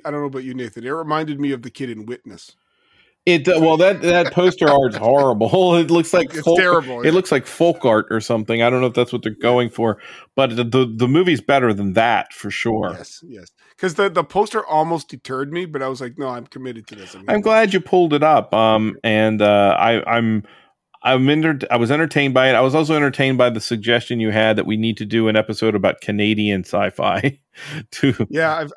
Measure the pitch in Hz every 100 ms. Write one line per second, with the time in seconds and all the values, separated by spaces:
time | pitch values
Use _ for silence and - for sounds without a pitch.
0 | 151 147 143 131 131 123 117 117 123 160
1 | 156 156 156 143 143 131 120 - 127 107
2 | 107 123 110 95 - _ _ _ _ _
3 | _ _ 175 170 156 160 160 156 185 180
4 | 170 175 170 180 180 180 156 139 127 104
5 | 113 143 135 107 113 185 185 170 160 170
6 | 160 180 139 156 165 175 180 175 131 120
7 | 151 180 185 139 - - 170 165 127 107
8 | - 110 - 113 107 117 120 127 127 123
9 | 123 123 113 107 120 123 117 - 113 101
10 | - - - - 131 117 120 131 120 110
11 | 123 156 180 135 - 139 120 101 101 92
12 | 117 104 - - 101 - 117 110 90 85
13 | 85 - 170 107 85 _ _ - 185 160
14 | 196 170 151 190 208 220 - 156 160 165
15 | - 123 - 131 143 170 180 143 135 131
16 | 123 123 131 123 107 131 127 113 - 104
17 | 92 92 98 208 208 220 214 196 - 185
18 | 165 147 156 135 - 110 110 110 107 -
19 | 113 107 110 107 104 104 101 - 110 113
20 | - 117 113 107 - - _ _ _ _
21 | 127 131 131 156 160 139 - 120 117 147
22 | 165 147 139 131 131 117 131 156 151 151
23 | 143 - 135 127 123 113 - 117 113 120
24 | - 120 110 110 110 107 - 110 113 104
25 | 104 113 110 110 107 104 113 101 95 -
26 | - 104 104 107 104 98 92 98 98 -
27 | 98 95 139 135 _ - - 151 - -
28 | 143 113 107 151 160 160 151